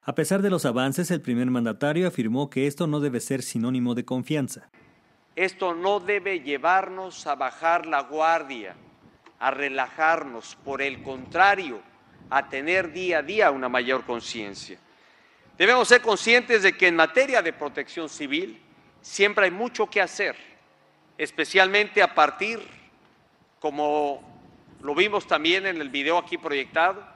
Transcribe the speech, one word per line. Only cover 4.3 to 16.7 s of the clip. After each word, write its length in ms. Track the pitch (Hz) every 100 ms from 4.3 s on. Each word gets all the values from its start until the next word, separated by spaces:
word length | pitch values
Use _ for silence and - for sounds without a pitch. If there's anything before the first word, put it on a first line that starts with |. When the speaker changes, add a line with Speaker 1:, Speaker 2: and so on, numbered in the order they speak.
| 151 127 - - _ - _ _ _ _ -
Speaker 2:
Esto 400 | 185 185 190 170
no 240 | 185 202
debe 400 | 180 208 190 185
llevarnos 880 | 139 139 151 190 190 185 190 - 151
a 80 | 139
bajar 500 | 131 - 165 170 156
la 160 | 147
guardia, 760 | 139 151 160 165 143 127 98 87 - _ - _ - _
a 140 | 127
relajarnos, 1040 | 135 143 135 127 - 160 165 147 117 - - -
por 160 | 135
el 220 | 139 127
contrario, 800 | 135 131 127 170 196 196 170 107 - _ _ - -
a 140 | 135 135
tener 460 | 135 147 185 175
día 240 | 180 180 165
a 60 |
día 280 | 143 208 185
una 160 | 135 127
mayor 380 | 127 123 131 -
conciencia. 760 | 120 110 117 101 95 - 95 _ _ _ _ _ _ _ _
Debemos 320 | 185 254 226
ser 120 | 247
conscientes 640 | 226 196 226 240 240 226
de 140 | 190